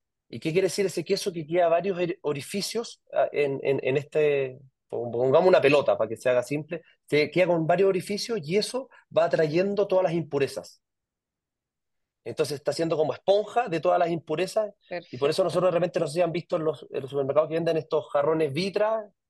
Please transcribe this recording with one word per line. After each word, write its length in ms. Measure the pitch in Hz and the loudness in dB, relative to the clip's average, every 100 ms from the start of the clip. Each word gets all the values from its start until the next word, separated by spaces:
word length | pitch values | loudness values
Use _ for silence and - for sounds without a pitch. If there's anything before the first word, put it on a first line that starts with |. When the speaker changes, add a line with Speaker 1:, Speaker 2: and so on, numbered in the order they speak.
| _ _ _ | _ _ _
Speaker 1:
¿Y 120 | 117 | -10
qué 120 | 160 | -2
quiere 140 | 165 190 | 0 0
decir 200 | - 190 | 0 -2
ese 200 | 175 160 | -2 -4
queso? 260 | 190 208 | -4 -4
Que 140 | 170 151 | -8 -4
queda 220 | 175 170 | 0 2
varios 280 | 170 185 175 | 2 0 -4
eri-, 180 | 175 180 | -4 -4
orificios, 800 | 147 143 - 202 - 220 233 - _ | -6 -6 -6 -8 -6 -6 -8 -12 _
ah, 160 | - 135 | 0 0
en, 300 | 143 143 139 | 0 -2 -2
en, 160 | - 135 | -2 0
en 140 | - 139 | 0 -2
este, 640 | 143 156 151 143 131 127 - _ - | -2 0 2 2 -2 -8 -20 _ -10
pon-, 200 | 117 117 | -8 -4
pongamos 380 | 117 131 151 185 | 0 4 6 6
una 140 | 175 | 6
pelota 360 | 135 147 120 101 | 6 4 4 2
para 120 | 110 | 0
que 80 | 113 | -2
se 120 | 127 | 0
haga 140 | 123 | 0
simple, 380 | 120 147 147 170 - _ - | 0 -6 -8 -12 -14 _ -2
se 260 | 147 147 | 0 2
queda 160 | 165 180 | 2 2
con 180 | 170 156 | 2 2
varios 220 | 175 196 | 4 4
orificios 520 | 185 - 202 - 226 | 2 -2 -6 -4 -6
y 140 | 143 196 | -2 -2
eso 320 | 202 247 269 _ _ 147 | -2 -6 -10 _ _ 0
va 80 | |
atrayendo 640 | 170 170 156 160 196 202 196 | 2 2 2 2 0 0 2
todas 160 | 185 | 2
las 100 | 185 | 2
impurezas. 680 | 165 143 143 135 - - - _ _ _ _ _ _ _ _ _ _ _ _ _ _ 113 | -2 -2 -2 -2 -4 -14 -18 _ _ _ _ _ _ _ _ _ _ _ _ _ _ -8
Entonces 300 | - 143 143 | -4 -4 -4
está 160 | - | -6
haciendo 260 | 139 165 156 | -2 -2 0
como 160 | 156 | -2
esponja 560 | - - 202 208 233 240 | -2 0 0 0 -2 -2
de 100 | 165 | 0
todas 180 | 180 175 | 2 2
las 120 | 170 | 2
impurezas, 580 | 170 - 156 180 220 208 | -2 -4 -4 -2 -2 -4
y 40 | |
por 180 | - - | -8 -14
Speaker 2:
Perfecto. 380 | 175 170 123 143 | -14 -12 -2 0
Speaker 1:
eso 140 | 156 180 | 2 0
nosotros 260 | 175 180 | 2 2
de 80 | 170 | 2
repente, 200 | 175 175 | 0 -2
no 60 | 156 | -2
sé 80 | 156 | 0
si 60 | |
han 120 | 170 | 0
visto 240 | 165 - 175 | -2 -4 -2
en 80 | 156 | -2
los, 200 | - - | -4 -6
en 100 | - | -8
los 80 | 131 | -4
supermercados 380 | 139 135 139 156 | -2 0 2 2
que 80 | 160 | 0
venden 220 | 165 160 | 0 -2
estos 320 | 151 156 - | 0 -4 -2
jarrones 400 | 143 143 160 151 | 0 2 2 0
Vitra, 580 | 135 190 196 214 220 208 _ | -2 -2 0 0 -2 -6 _